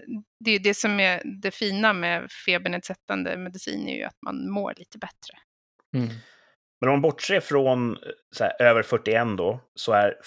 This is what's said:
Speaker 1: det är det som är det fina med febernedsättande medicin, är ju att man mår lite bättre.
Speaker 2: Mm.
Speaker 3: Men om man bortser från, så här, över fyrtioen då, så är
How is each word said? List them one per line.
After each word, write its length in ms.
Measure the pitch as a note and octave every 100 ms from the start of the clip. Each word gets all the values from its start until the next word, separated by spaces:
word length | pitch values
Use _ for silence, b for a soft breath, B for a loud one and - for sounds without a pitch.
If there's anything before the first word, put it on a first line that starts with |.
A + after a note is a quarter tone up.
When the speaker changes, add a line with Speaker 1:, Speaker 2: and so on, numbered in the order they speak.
| - G#3+ - _
Speaker 1:
det 120 | A3+
är 80 | G3+
det 140 | G3+
som 260 | G3+ G#3+ G3+
är 220 | F#3+ F3+ - G3
det 100 | G3
fina 420 | - G#3 G3 A3
med 380 | F#3 E3+ E3+ - - -
febernedsättande 920 | F3 F3+ F3+ - F3+ - G3+ F3 F3
medicin, 500 | F#3 F#3 - - -
är 60 | -
ju 60 |
att 140 | G#1 _
man 280 | - C2 -
mår 220 | G3+ G3 -
lite 200 | - -
bättre. 360 | - _ - - _ _ _ _ - C3
Speaker 2:
Mm. 120 | A#2 A2+ b b b b _ -
Speaker 3:
Men 80 | B2+
om 40 |
man 80 | C#3+
bortser 380 | D#3 - - F#3+
från, 580 | - C#3 C3 B2+ A#2+ - - - _ -
så 80 |
här, 180 | G#2+ -
över 220 | A#2+ A2+
fyrtioen 520 | G#2+ A#2 A2 A2 A#2 F#2
då, 240 | F2+ B2+ _ -
så 160 | -
är 260 | G#2 G2+ -